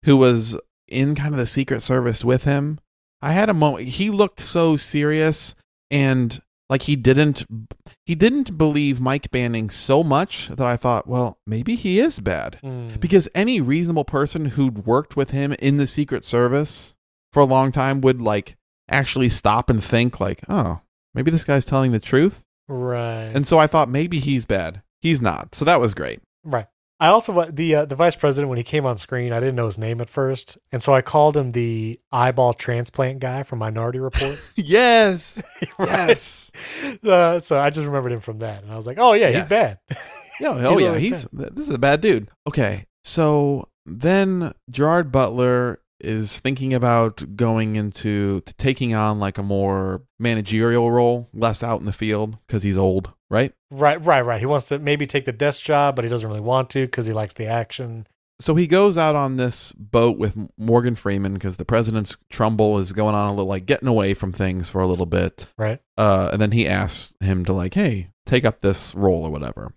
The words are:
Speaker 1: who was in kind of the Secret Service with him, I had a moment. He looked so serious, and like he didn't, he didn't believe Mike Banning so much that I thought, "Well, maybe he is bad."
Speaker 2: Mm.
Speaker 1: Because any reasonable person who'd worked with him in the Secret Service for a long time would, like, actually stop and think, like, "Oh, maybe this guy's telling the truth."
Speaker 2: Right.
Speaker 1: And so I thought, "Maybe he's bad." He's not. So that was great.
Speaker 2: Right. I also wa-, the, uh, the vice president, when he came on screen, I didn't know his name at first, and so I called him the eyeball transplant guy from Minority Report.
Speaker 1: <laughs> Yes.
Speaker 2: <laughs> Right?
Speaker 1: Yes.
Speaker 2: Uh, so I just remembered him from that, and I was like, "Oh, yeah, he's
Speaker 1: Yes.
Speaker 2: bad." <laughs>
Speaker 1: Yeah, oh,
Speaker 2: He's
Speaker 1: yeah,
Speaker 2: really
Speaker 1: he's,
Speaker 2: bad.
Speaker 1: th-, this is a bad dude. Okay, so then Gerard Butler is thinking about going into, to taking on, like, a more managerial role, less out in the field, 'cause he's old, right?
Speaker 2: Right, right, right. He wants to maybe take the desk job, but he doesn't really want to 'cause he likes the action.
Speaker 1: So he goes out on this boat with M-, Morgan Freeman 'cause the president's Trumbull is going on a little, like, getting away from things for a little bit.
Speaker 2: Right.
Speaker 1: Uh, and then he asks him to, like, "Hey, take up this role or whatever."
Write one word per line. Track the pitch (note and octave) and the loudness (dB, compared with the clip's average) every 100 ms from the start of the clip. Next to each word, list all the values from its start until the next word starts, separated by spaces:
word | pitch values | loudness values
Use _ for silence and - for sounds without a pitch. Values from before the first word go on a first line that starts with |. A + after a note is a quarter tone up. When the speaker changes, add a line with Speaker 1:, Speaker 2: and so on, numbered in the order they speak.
Speaker 1:
who | - C#3 | 6 6
was | B2+ A#2 A2+ A2 _ _ _ | 6 4 -2 -8 _ _ _
in | B2+ C#3 D3 | -2 -2 -2
kind | D3 | -2
of | C#3+ | -2
the | A#2 | -2
Secret | - C3+ C3 | -2 -2 -4
Service | - B2+ A#2+ A2+ | 0 0 0 0
with | A#2 B2+ | 2 2
him, | C#3+ C#3+ D3 D3+ _ _ _ _ | 2 0 -2 -8 _ _ _ _
I | C#3+ | -2
had | F3 G#3+ | 0 2
a | |
moment. | F3 D3+ G2+ B2+ | 4 2 2 -6
He | A#2+ G#3 | -4 -2
looked | G3+ G3+ - | 2 0 0
so | - F3 E3 D3+ | -4 2 2 2
serious, | - D3 D3 D#3 D#3+ D3+ - - _ _ _ | 0 -2 0 0 0 -2 -8 -12 _ _ _
and | C#3+ C3+ C3 A#2+ - _ _ _ | 0 2 2 0 -6 _ _ _
like | C3+ | -4
he | - C#3+ | 0 2
didn't, | B2 C3 D3+ C3+ - A2 A2 - - _ - | 4 4 4 0 -8 -12 -14 -20 -20 _ -6
he | |
didn't | E3 G#3+ C#4+ B3+ D#3+ | 2 2 2 -4 0
believe | D#3 D3 C#3+ B2+ | 0 2 0 0
Mike | B2+ C#3+ - | -2 -2 -4
Banning | B2+ A#2+ A#2 G#2+ | -4 -2 -4 -4
so | - - C#3 | -6 2 2
much | E3 C#3 F#3+ - - | 4 0 0 -8 -12
that | B2 B2+ | -4 -2
I | A#2+ | 0
thought, | B2+ A#2 - | 0 -2 -2
"Well, | B2 A#2+ - - | -2 -2 -6 -8
maybe | A2 C#3 A#3 | -6 -4 -4
he | G3+ F#3 | 0 2
is | D#4 - | 2 -2
bad." | - E2 - - | -4 -4 -6 -12
Speaker 2:
Mm. | C3+ B2+ A#2 A2 | -12 -10 -10 -6
Speaker 1:
Because | E3 F#3 D3+ | 4 4 4
any | E3+ A3 A#3 | -2 0 0
reasonable | B2+ D3+ E3+ D#3+ | 0 0 0 -2
person | C#3+ C#3 D3 E3 D3 | -2 -2 -2 -2 -4
who'd | C#3+ C3+ G#2+ G#2+ | 0 -2 -2 0
worked | B2 D3+ - | 0 0 -4
with | C3+ | -2
him | C#3 C#3 C#3+ | -2 -2 0
in | C3+ C#3+ | 2 2
the | C#3 | 0
Secret | - D3 A#2+ | -2 -2 -4
Service | - A#2+ B2 C#3 D3+ - - _ _ _ _ | -2 2 2 2 -2 -8 -12 _ _ _ _
for | C#3+ | 2
a | C3+ | 4
long | C3 C3+ | 4 2
time | C#3 C3+ C#3 | 0 0 2
would, | C3 B2+ | 2 2
like, | A2 G#2 - - _ _ - | 0 -2 -4 -20 _ _ -4
actually | C#3 C3 C#3+ B2+ | -2 -2 0 0
stop | - G2+ A2 - | 2 2 2 2
and | A2+ | 0
think, | - A#2 B2 - | 2 2 2 -2
like, | F#2+ - - | -6 -6 -4
"Oh, | G3 G2+ E2 _ _ _ | -2 -2 -6 _ _ _
maybe | - C#3 | -2 0
this | E3 | 0
guy's | - C#3 - | 2 0 2
telling | C#3 C3 | 0 2
the | A2+ | 0
truth." | - C3 F#3 - _ _ - | 2 2 2 -2 _ _ -12
Speaker 2:
Right. | C3 B2 B2 A#2 A2+ A2 | -8 -6 -6 -6 -8 -4
Speaker 1:
And | B2+ C#3 | -2 4
so | E3 | 4
I | D3+ | 6
thought, | E3 B2 | 4 2
"Maybe | C3+ E3+ E3 | 0 -2 -2
he's | C#3 C3+ - | 0 -2 0
bad." | G2 E2 G2 _ _ | -2 -2 -10 _ _
He's | D#3+ D3+ | 0 2
not. | A2 E2 - | 0 -2 -10
So | - D3 | -2 2
that | E3+ | 4
was | A#2 | 2
great. | F#2 C2+ A1 _ _ | -2 -8 -10 _ _
Speaker 2:
Right. | D#3 B2+ G#2 _ _ _ | -6 -6 -6 _ _ _
I | D#3+ | 4
also | A3 - | 4 4
wa-, | F3 E3 | 0 0
the, | D3 E3 | -2 2
uh, | D3+ D3 | 2 0
the | C#3 | 2
vice | E3+ | 2
president, | - D3 C3+ C#3+ | 4 0 0 -2
when | B2 | -4
he | |
came | A#2 D3+ C3+ | -2 -2 -2
on | A2+ | -4
screen, | - B2+ A#2+ | -6 -4 -2
I | A#2 | -2
didn't | C3 B2+ | -2 -2
know | A2+ | -4
his | G2+ | -4
name | A2 A#2 | -6 -6
at | A#2 | -6
first, | - C3 C3 - - _ | -2 -2 -4 -8 -14 _
and | B2 | -4
so | - | 4
I | C3 | 4
called | - D3+ D3+ D3 | 4 4 4 2
him | C3 | -2
the | A#2+ A#2 A2+ A2 A#2 _ | -2 -2 -4 -6 -10 _
eyeball | B2+ B2+ B2+ B2 | 0 0 2 0
transplant | A#2+ - A#2+ A#2+ - C3 C3+ | 0 -4 -4 -4 -2 -4 -2
guy | C3 C3 | -6 -6
from | C3+ A#2+ | -8 -6
Minority | A2 A2 A#2 B2+ | -6 -4 -6 -6
Report. | C3 - C#3 C#3+ - | -4 -4 -4 -6 -10
Speaker 1:
<laughs> | |
Yes. | - D3+ G3+ B3 A#3 G#3 F3+ - - - - | -8 2 4 6 6 4 2 -6 -10 -14 -12
Speaker 2:
<laughs> | - - | -12 -4
Right? | F#3 F#3+ F3+ | -2 0 2
Speaker 1:
Yes. | - - - - - - - C#4 A3+ | 2 0 -8 -14 -18 -16 -10 -10 -4
Speaker 2:
Uh, | A3 F#3 E3+ E3+ | 4 6 6 2
so | - C#3+ | 0 2
I | C#3+ | 2
just | D3+ | 0
remembered | D3 C#3 B2 | -4 -4 -4
him | A#2+ | -6
from | A2+ A2 | -8 -10
that, | A2 G2+ | -10 -10
and | G#2 | -14
I | A2 | -12
was | A2+ | -10
like, | C#3+ | 4
"Oh, | B3 | 6
yeah, | G#3 F#3 | 6 4
he's | A2+ | 2
Speaker 1:
Yes. | - | 2
Speaker 2:
bad." | G#3 D3 G2 _ | 2 2 -4 _
<laughs> | - - - - - | -14 -14 -20 -20 -6
Speaker 1:
Yeah, | D4 | -4
oh, | C3 B2 | 0 2
Speaker 2:
He's | - | 4
Speaker 1:
yeah, | - | 4
Speaker 2:
really | D#3 | 2
Speaker 1:
he's, | G3 B3+ | -2 -4
Speaker 2:
bad. | A#2+ - | -8 -12
Speaker 1:
th-, | C#3 - | -10 -10
this | D4+ | -8
is | |
a | B2+ | 0
bad | C3+ D3+ | 2 2
dude. | G#3+ B2 G#2 _ - | 2 2 -2 _ -6
Okay, | C#3+ G#2+ G2 - _ | -2 -2 -4 -12 _
so | - - D#3 D3 C#3+ C#3 - _ | -8 0 2 2 0 -2 -8 _
then | - G2+ D3+ F#3+ G3 F#3 E3 - - | -16 -4 0 2 2 -2 -4 -10 -12
Gerard | B2 D3 F3 D3+ | 0 2 2 2
Butler | C3+ A#2+ A#2+ B2 B2 B2 F#2 _ _ | 0 0 2 2 2 -2 -6 _ _
is | - A2 G#2+ - | -6 -4 -4 -6
thinking | C3 C3+ C3 | -6 -4 -2
about | B2+ A#2+ A#2 A2+ - C#2 G2+ | 0 2 4 2 -2 -14 -2
going | A#2 A2+ A2 G#2+ | 0 2 0 -2
into, | G#2 - G#2+ G#2 G2+ F#2+ | -4 -4 -4 0 0 -2
to | - | -6
taking | - C3+ C3 B2 | -4 -2 -2 -2
on, | A2 G#2+ G#2+ | 0 0 0
like, | G2 G2 | -4 -4
a | |
more | G2+ G2 G2 G2 F#2+ F#2 _ _ | -4 -2 0 -2 -4 -6 _ _
managerial | A#2 A2+ G2+ A2 A#2 A#2+ A#2 | -2 -2 -2 0 2 2 2
role, | A#2+ A#2+ A#2+ A#2+ | 2 2 0 -6
less | - A2+ G#2+ | -2 -2 -2
out | A#2 A2 | -4 -4
in | G2+ | -4
the | |
field, | - G#2+ G#2 G#2+ A2 _ | -4 -2 -2 -4 -8 _
'cause | A2 | -4
he's | G2+ F#2+ | 0 2
old, | G2 F#2 F#2+ _ _ | 2 0 -4 _ _
right? | G#2+ C3 _ _ | 0 0 _ _
Speaker 2:
Right, | C#3 D3 D#3+ | 2 2 2
right, | D#3+ C#3 | 2 2
right. | A#2+ A2+ | 2 -2
He | B2+ | 0
wants | D3 - | -2 -2
to | C#3+ | -4
maybe | D3 D3 C#3 | -2 -2 0
take | C#3+ C3 | -2 -4
the | |
desk | A2+ C#3+ C#3+ | -2 -2 -2
job, | - D3 C#3+ | 0 2 2
but | C3 | 0
he | A#2 | -4
doesn't | A#2+ A2 | -4 -4
really | G#2+ | -6
want | A2 C3 B2+ | -2 0 0
to | C3+ B2+ | -2 -2
'cause | - A2+ | -4 -4
he | |
likes | A2 G#2+ | -4 -6
the | - A2 | -8 -4
action. | A#2 A2+ - B2 A2+ G#2+ _ _ _ | -4 -6 -10 -12 -12 -16 _ _ _
Speaker 1:
So | - D#3+ | 0 2
he | E3+ | 4
goes | F3+ G3+ E3+ | 4 4 4
out | D#3 | 2
on | D3 C#3 C3 | 2 -2 -2
this | B2 - - - | -2 -4 -12 -14
boat | G#2 A#2+ A#2 - | 0 2 2 2
with | G#2+ G2+ | -4 -4
M-, | G2+ - | -12 -8
Morgan | A2 A#2 B2 A2+ | 2 2 2 -2
Freeman | G2+ G2 G2 G2 | -2 -2 -2 -4
'cause | F#2+ F2+ | -8 -8
the | |
president's | E2+ A#2 A2+ A2 G#2 - _ | -2 0 0 -2 -4 -10 _
Trumbull | - A2+ A2 G#2+ G#2 | -2 0 2 2 2
is | F#2 | -2
going | F#2+ G#2+ | 0 0
on | G#2 G#2 | 2 0
a | |
little, | G2+ F#2+ | -2 -4
like, | G2 F#2+ | -4 -2
getting | C#3+ C3 | 0 2
away | A2 G2 | 2 2
from | G2 F#2+ | -2 -4
things | F2+ F#2+ F#2 E2+ | -2 -2 -2 -4
for | F#2+ | -2
a | F#2 | 0
little | F2+ F2 | 0 0
bit. | F#2 F2+ - - - | 0 -2 -4 -20 -6
Speaker 2:
Right. | G#2+ B2 _ - | -6 -6 _ 0
Speaker 1:
Uh, | G#2+ F#2+ F#2+ | 2 2 0
and | G#2 | 0
then | G#2+ | 0
he | A#2 E2+ | 2 0
asks | F#2+ F#2+ - - _ | -2 -4 -6 -10 _
him | F#2+ F#2 | -2 0
to, | F2+ | 0
like, | F#2 F#2 | -2 -2
"Hey, | F#3+ G3 G#2 F2 _ - | -2 -2 -2 -8 _ -2
take | C3 | 2
up | C#3 - | 2 0
this | G2 F#2+ - F#2 | -2 -2 -6 0
role | G2 F2 | 2 2
or | D#2+ | -2
whatever." | D2 C2 - G#1 | -6 -8 -10 -16